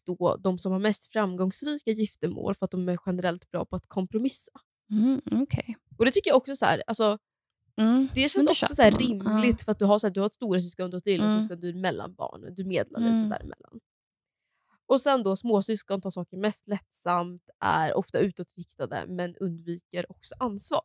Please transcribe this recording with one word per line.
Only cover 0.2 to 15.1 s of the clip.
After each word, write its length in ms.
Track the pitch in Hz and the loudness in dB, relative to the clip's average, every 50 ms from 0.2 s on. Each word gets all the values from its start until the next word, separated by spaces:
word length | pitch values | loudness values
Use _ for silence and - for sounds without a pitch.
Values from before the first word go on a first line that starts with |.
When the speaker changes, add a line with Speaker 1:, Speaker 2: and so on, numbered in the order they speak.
| 180 170 - - | 2 2 2 2
Speaker 1:
de 200 | 190 190 185 180 | 0 -2 -2 0
som 120 | - 185 | -2 -2
har 80 | 185 190 | -2 0
mest 320 | 202 214 202 - - - | 2 0 0 0 -4 -6
framgångsrika 800 | - 220 208 190 180 180 185 190 196 - - 294 294 285 - - | -2 -2 -2 0 0 -2 -2 -2 -2 -4 -4 -4 -6 -4 -2 -2
giftermål 640 | 226 220 220 208 - - - 175 - - - 196 196 | 0 0 0 -2 -4 -4 -6 -4 -4 -4 -4 -4 -4
för 100 | - - | -4 -4
att 60 | 185 | -6
de 180 | - 185 180 180 | -4 -4 -4 -2
är 80 | 180 175 - | -4 -4 -4
generellt 440 | 196 180 180 180 180 165 180 - _ | -4 -4 -2 -2 -2 -4 -4 -8 _
bra 160 | - 175 - | -6 -6 -6
på 100 | - - | -6 -8
att 120 | 185 - _ | -10 -10 _
kompromissa. 640 | - 202 185 180 - 220 240 269 - - - - _ - _ _ _ _ _ - | -4 -4 -4 -2 -2 -2 -2 -2 -4 -6 -12 -14 _ -20 _ _ _ _ _ -4
Speaker 2:
Mm, 300 | 214 214 214 262 269 - - - | 0 2 2 2 2 0 0 -2
okej. 440 | - 220 277 - - - - - 226 - _ _ - - | 0 0 0 0 -2 -4 -4 -4 -10 -14 _ _ -2 0
Speaker 1:
Och 80 | 226 | 2
det 60 | 254 | 2
tycker 180 | 262 403 - 339 | 2 2 2 4
jag 80 | - 254 | 4 4
också 180 | 247 - 277 | 2 2 -4
så 100 | - - | 0 2
här, 180 | - 233 - - - | 2 2 2 0 -4
alltså, 300 | 226 - 226 214 208 208 _ _ _ _ _ _ _ _ _ _ - - | -2 0 2 2 2 0 _ _ _ _ _ _ _ _ _ _ -4 0
Speaker 2:
Mm, 300 | 220 226 240 262 269 269 - | 2 4 4 4 2 2 2
Speaker 1:
det 60 | 254 | 0
känns 140 | 269 294 - | 2 2 4
Speaker 2:
men 100 | - 285 | 4 4
det 60 | 311 | 4
Speaker 1:
också 80 | 349 - - | 4 2 2
Speaker 2:
köper 80 | - 294 | 0 4
Speaker 1:
så 60 | - | 6
här 100 | 254 214 | 6 6
Speaker 2:
man. 80 | 220 214 | 6 6
Speaker 1:
rimligt 540 | 254 247 226 196 190 220 214 214 220 240 226 - | 2 0 -2 -2 -2 0 2 4 4 4 2 2
Speaker 2:
Ja. 60 | - | 0
Speaker 1:
för 60 | - | -4
att 80 | 214 - | -2 2
du 60 | 208 | 4
har 140 | 196 208 214 | 4 4 4
så 80 | 208 208 | 2 0
här, 60 | 180 | 0
du 60 | 196 | 0
har 80 | 196 214 | -2 -2
ett 60 | - | -2
storasyskon, 560 | - 254 220 185 185 175 175 - - 185 180 | -4 -4 0 0 0 0 -2 -6 -8 -8 -8
du 60 | 180 | -8
har 40 | 180 | -6
ett 60 | - | -2
lillasyskon, 520 | 202 196 175 214 214 214 214 214 214 180 170 | 0 0 2 2 2 2 2 0 -2 -4 -8
Speaker 2:
Mm. 40 | |
Speaker 1:
du 80 | 175 175 | -8 -8
är 40 | 170 180 | -6 -4
mellanbarn, 720 | 185 180 139 90 - - 185 - - - - - - - 180 | -2 -2 -2 -4 -6 -10 -10 -10 -10 -10 -10 -12 -16 -16 -10
du 80 | 185 185 | -8 -6
medlar 340 | 185 185 151 - - - 226 | -4 -2 -2 -2 -2 -2 -2
lite 120 | 233 233 | 0 2
Speaker 2:
Mm. 180 | 226 226 220 214 | 2 2 0 -2
Speaker 1:
däremellan. 500 | - - - - - _ - _ - 226 _ _ _ _ _ _ _ _ _ _ _ _ _ _ _ _ _ _ _ _ _ | -4 -6 -8 -12 -16 _ -20 _ -20 -20 _ _ _ _ _ _ _ _ _ _ _ _ _ _ _ _ _ _ _ _ _
Och 160 | - 269 269 | 2 2 2
sen 220 | - 285 | 4 4